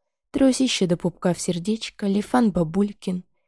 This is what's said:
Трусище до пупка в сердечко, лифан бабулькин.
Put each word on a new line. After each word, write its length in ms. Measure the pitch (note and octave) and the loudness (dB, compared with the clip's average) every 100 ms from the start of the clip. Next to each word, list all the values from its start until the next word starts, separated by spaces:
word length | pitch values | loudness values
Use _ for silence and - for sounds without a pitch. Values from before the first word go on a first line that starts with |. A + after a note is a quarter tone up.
| _ _ _ | _ _ _
Трусище 560 | - C4+ B3 C4 - F3+ | 2 4 4 0 0 0
до 100 | E3+ | 0
пупка 360 | E3+ - F3+ | -2 -2 -2
в 60 | E3+ | -2
сердечко, 680 | - F3 F3 A3 - - G3+ | -4 -4 -4 -4 -8 -6 -2
лифан 440 | G3 G#3 B3 A3+ | -2 0 2 2
бабулькин. 720 | F3+ D#3+ F#3+ G#3 - - F#3 - _ | 2 0 0 -2 -4 -8 -8 -10 _